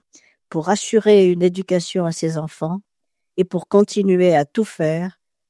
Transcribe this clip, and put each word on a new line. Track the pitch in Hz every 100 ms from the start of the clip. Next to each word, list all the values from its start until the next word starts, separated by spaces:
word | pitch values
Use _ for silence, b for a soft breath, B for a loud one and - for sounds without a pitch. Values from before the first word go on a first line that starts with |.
| _ b b b _
pour | 160 165
assurer | 202 - 220 214 208 185
une | 175
éducation | 180 180 190 180 - 185 170
à |
ses | 165 165 160
enfants | 156 - 160 190 - _ _ _ _ -
et |
pour | 180 175 -
continuer | 202 208 208 196 180 180 160
à | -
tout | -
faire | 214 - 156 165 185 - _ _